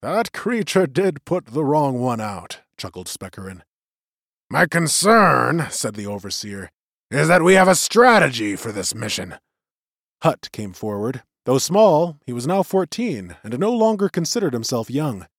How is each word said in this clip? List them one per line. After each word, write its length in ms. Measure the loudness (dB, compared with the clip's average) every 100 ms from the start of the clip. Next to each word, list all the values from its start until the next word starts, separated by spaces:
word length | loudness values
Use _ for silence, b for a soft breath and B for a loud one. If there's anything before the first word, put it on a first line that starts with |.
"That 300 | -2 -2 -2
creature 560 | -4 -4 -2 0 0 2
did 380 | 0 -2 -2 -4
put 220 | -6 -4
the 180 | -4 0
wrong 340 | 2 2 0
one 220 | -2 -2
out," 400 | -4 -8 -12 -18 _ _
chuckled 300 | -14 -12 -12
Specherin. 560 | -12 -14 -14 -14 -16 _ _ _ _ _ _ _ _ _
"My 160 | 0 0
concern," 1000 | 2 0 0 4 6 6 4 2 0 -2
said 260 | -6 -8 -6
the 120 | -8
overseer, 640 | -10 -10 -10 -10 -12 -14 _ _ _ _
"is 160 | -2 4
that 160 | 4
we 120 | 6 6
have 120 | 6
a 80 | 4
strategy 800 | 2 6 6 8 4 0 -6 -6
for 160 | -6
this 240 | -6 -6 -6
mission." 420 | -6 -6 -8 -14 _ _ _ _ _ _ _ _
Hutt 260 | -2 -2 -8
came 180 | -12 -12
forward. 520 | -8 -6 -4 -4 -6 _ _
Though 140 | -2 0
small, 600 | 0 4 6 4 2 -4 -10
he 60 |
was 160 | -8 -2
now 160 | -2
fourteen 720 | 0 0 -2 -4 -6 -6 -10 -16
and 160 | -10 -4
no 140 | -2
longer 340 | 2 2 2 0
considered 460 | -2 -2 -2 -2
himself 360 | -2 -4 -4 -4
young. 380 | -4 -4 -6 -12